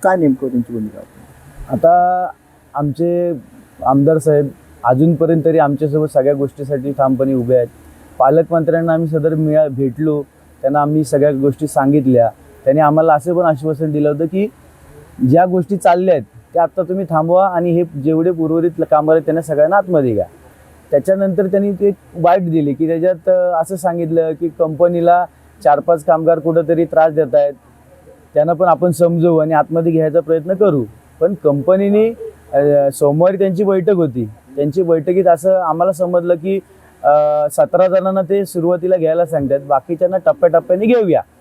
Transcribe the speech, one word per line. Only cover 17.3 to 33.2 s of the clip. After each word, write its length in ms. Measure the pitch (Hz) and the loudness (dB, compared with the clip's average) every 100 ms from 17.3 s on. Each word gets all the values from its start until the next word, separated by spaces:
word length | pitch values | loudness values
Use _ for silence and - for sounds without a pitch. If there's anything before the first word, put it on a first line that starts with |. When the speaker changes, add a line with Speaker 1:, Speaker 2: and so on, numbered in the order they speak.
| 180 190 | 2 2
Speaker 2:
आणि 220 | 175 175 | 0 0
हे 300 | 170 170 143 | 0 -2 -4
जेवढे 300 | 139 160 170 | -2 0 0
उर्वरित 400 | 165 160 165 170 165 160 | -2 -2 -2 -2 -4 0
कामगार 240 | 151 151 | 0 2
आहेत 100 | 160 | 0
त्यांना 180 | 156 160 | 0 -4
सगळ्यांना 340 | 151 151 151 202 | -2 0 2 2
आतमध्ये 380 | 190 165 127 | 0 0 0
घ्या. 120 | 104 87 - - - _ - _ | -2 -4 -12 -20 -20 _ -20 _
त्याच्यानंतर 560 | 143 131 190 196 175 190 | -2 0 0 0 -2 -2
त्यांनी 400 | 196 202 180 202 | -2 -2 -2 -2
एक 80 | 196 _ 170 | -2 _ -2
बाईट 340 | 165 190 175 | 2 2 0
दिली 240 | 160 143 | -2 -2
की 120 | 135 160 | -2 -4
त्याच्यात, 420 | 165 180 175 190 | -2 -2 -2 0
अ, 320 | 185 180 170 | 0 0 -2
असं 160 | 160 185 | -4 -4
सांगितलं 560 | 185 170 165 165 160 | -4 -4 -2 0 -2
की 160 | 151 170 | -4 -6
कंपनीला 800 | 156 160 151 175 170 170 175 170 _ _ _ | -2 -4 0 0 2 2 2 0 _ _ _
चार 160 | 151 143 | 0 2
पाच 240 | - 170 | 0 -2
कामगार 340 | 160 160 160 165 | 0 0 2 0
कुठंतरी 460 | 151 165 156 165 | 0 0 0 0
त्रास 280 | 165 160 160 | 0 2 2
देत 220 | 156 143 | 0 0
आहेत, 180 | 147 143 139 _ _ _ - - - _ | 0 0 -4 _ _ _ -20 -20 -20 _
त्यांना 180 | 147 156 | -2 0
पण 160 | 165 180 | 0 2
आपण 220 | 151 180 | 2 0
समजवू 480 | 156 170 170 170 160 | 2 2 2 2 2
आणि 140 | 156 | 2
आतमध्ये 400 | 156 - 165 165 | 0 0 -2 0
घ्यायचा 280 | 160 156 156 | 0 0 0
प्रयत्न 340 | 156 165 156 | 0 -2 -2
करू. 300 | 190 202 147 110 - _ - | 0 0 0 -4 -10 _ -4
पण 140 | 170 196 | -2 0
कंपनीने, 640 | 151 143 143 190 202 208 220 233 - - - | -2 0 0 0 2 2 0 -2 -12 -16 -4
अ, 380 | 139 147 143 139 | 0 2 2 2
सोमवारी 460 | 135 143 151 | 0 0 2